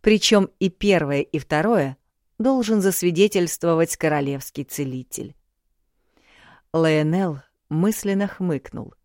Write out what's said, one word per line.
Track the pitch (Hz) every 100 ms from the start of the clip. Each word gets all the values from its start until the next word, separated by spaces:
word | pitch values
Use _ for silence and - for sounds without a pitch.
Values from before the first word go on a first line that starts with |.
Причём | 214 214 - 214 190 _
и | 190
первое, | - 202 180 143 143
и | - 151
второе – | - 151 202 220 139 135 _ _ _ -
должен | 240 262 214 214
засвидетельствовать | 190 180 180 165 202 196 175 - 170 160 165 -
королевский | 160 151 139 139 - -
целитель. | 135 - 135 127 127 - - - _ _ _ _ _ _ _ _ _ _ - _ _
Лайонел | 160 160 156 151 180 185 139 _ _ _
мысленно | 156 196 214 202 196 202
хмыкнул. | - 185 143 - - - _